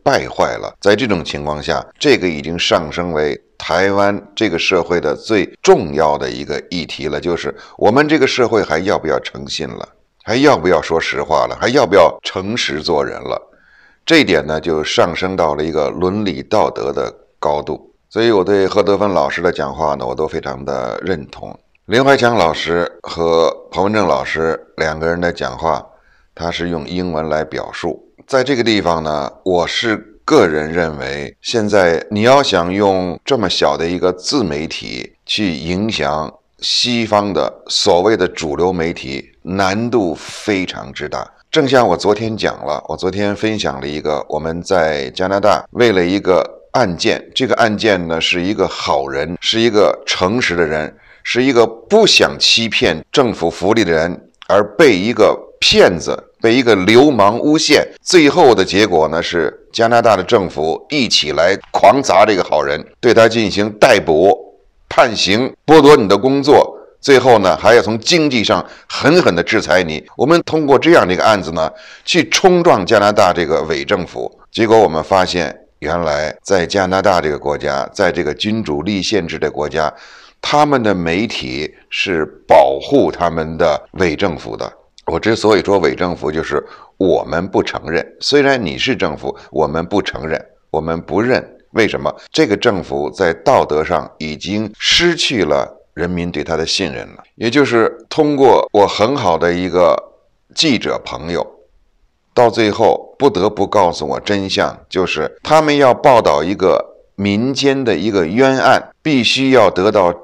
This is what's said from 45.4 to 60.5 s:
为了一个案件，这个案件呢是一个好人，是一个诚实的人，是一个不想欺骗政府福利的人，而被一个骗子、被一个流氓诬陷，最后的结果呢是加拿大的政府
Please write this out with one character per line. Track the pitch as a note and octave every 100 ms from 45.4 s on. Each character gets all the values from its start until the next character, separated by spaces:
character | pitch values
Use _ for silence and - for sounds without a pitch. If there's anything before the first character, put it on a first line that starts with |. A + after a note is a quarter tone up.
| G#2 F2+ -
为 | - A#2
了 | F#2+
一 | F2 G2
个 | F#2 F2 - - _
案 | - A2 E2
件， | A2+ E2 - -
这 | B2
个 | G#2
案 | A#2 G#2
件 | A2 F#2+ E2+
呢 | E2
是 | E2 F2+
一 | F2+ G2+
个 | F2
好 | - - D2+ C#2
人， | C2+ D#2 F2
是 | - A2+
一 | A#2
个 | G#2 F2+ - -
诚 | - F#2 A#2
实 | - F2
的 | D#2+
人， | D#2 D2+ - _ _
是 | - A#2
一 | C3
个 | A#2+ A2+
不 | - - G#3 G#3+
想 | - D#2+ D2
欺 | - - A2+
骗 | - A2+ D#2+ -
政 | - B2
府 | F#2 E2+
福 | - F2+
利 | A2+
的 | F#2+
人， | D#2+ E2+ - - _ -
而 | F#2+ G#2 -
被 | D#3 F#2+
一 | G#2
个 | A#2 F#2+ - - -
骗 | - G#3+ D#3 E2+
子、 | C#2 B1 - _
被 | A2+
一 | A#2+
个 | A#2+ G2+
流 | F#2 A#2 D3
氓 | B2 G2+ A#2
诬 | D3 D#3
陷， | D#3 C3 - -
最 | - F3+ D3
后 | D3+ D3+
的 | G#2
结 | F2+ F#2 G#2
果 | E2+ D#2
呢 | E2
是 | E2 E2+ D2 - _
加 | - A2+
拿 | A#2
大 | A2+ G2
的 |
政 | F2+ A#2
府 | F2